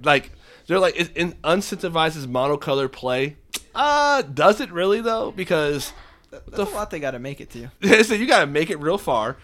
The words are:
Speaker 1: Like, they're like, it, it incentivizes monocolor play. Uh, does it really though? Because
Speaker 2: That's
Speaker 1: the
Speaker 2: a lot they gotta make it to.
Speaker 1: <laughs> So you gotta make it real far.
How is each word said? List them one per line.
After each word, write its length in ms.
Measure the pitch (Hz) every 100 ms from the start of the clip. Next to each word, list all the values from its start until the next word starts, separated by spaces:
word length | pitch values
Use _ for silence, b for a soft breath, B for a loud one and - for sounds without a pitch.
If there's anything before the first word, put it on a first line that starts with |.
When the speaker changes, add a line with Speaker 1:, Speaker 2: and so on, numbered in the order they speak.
Speaker 1:
Like, 260 | 139 139 - - b b b
they're 100 | 185
like, 160 | 180 -
it, 100 | 165 -
it 260 | 175 -
incentivizes 840 | 151 185 - 196 180 165 160 156 131
monocolor 640 | 123 139 143 156 139 131
play. 460 | - 127 127 143 147 - - -
Uh, 480 | - 285 294 294 277
does 380 | 143 135 170 214
it 100 | 220
really 300 | 175 190 214
though? 320 | 233 226 -
Because 600 | - 180 165 147 143 - - B B B
Speaker 2:
That's 140 | - -
Speaker 1:
the 140 | -
Speaker 2:
a 60 | 202
lot 200 | 208 208
they 100 | 165
gotta 180 | 139 123
make 220 | 131 143
it 100 | -
to. 200 | 120 120 -
Speaker 1:
<laughs> 220 | 190 220
So 100 | 220
you 120 | 214 254
gotta 200 | 226 143
make 240 | 147 165
it 80 | 156
real 200 | 151 196
far. 380 | - 120 113 135